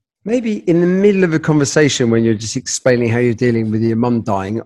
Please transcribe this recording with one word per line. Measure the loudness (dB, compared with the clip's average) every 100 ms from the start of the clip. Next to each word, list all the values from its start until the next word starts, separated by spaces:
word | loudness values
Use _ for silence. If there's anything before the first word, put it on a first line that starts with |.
| _ _ -4
Maybe | -4 -2 -4 0
in | 2
the | 2
middle | 2 2 2
of | 2
a | 0
conversation | 0 0 2 2 2 2 0
when | 2
you're | 2 0
just | -4 -8
explaining | -8 -4 0 0 0
how | 0
you're | 0
dealing | 0 0 0 -2
with | -2
your | 0 0
mum | 0 0
dying, | -2 -4 -4 -8